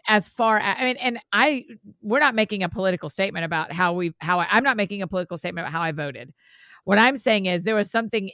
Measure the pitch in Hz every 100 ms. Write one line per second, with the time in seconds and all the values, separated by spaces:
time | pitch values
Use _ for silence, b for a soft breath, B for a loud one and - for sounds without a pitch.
0 | - 214 - - 226 214 - 190 254 254
1 | 254 233 - 202 269 277 - 123 - -
2 | 214 247 294 226 214 208 185 - 190 180
3 | 151 - 196 - 165 160 156 165 180 175
4 | 175 160 160 180 170 208 269 247 202 202
5 | 185 185 180 170 180 175 170 160 165 156
6 | 147 120 123 _ b b b b - 202
7 | 233 277 - 214 190 180 214 220 202 226
8 | 226 226 196